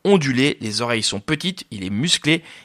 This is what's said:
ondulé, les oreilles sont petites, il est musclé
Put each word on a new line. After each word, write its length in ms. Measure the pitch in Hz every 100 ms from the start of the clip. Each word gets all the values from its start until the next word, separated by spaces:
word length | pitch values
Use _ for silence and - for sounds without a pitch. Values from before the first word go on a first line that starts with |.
ondulé, 540 | 190 196 139 123 139 -
les 220 | 110 104
oreilles 220 | 120 113
sont 180 | - 101
petites, 440 | - 156 180 185 -
il 140 | 107 92
est 40 |
musclé 540 | 101 151 - 147 160 - -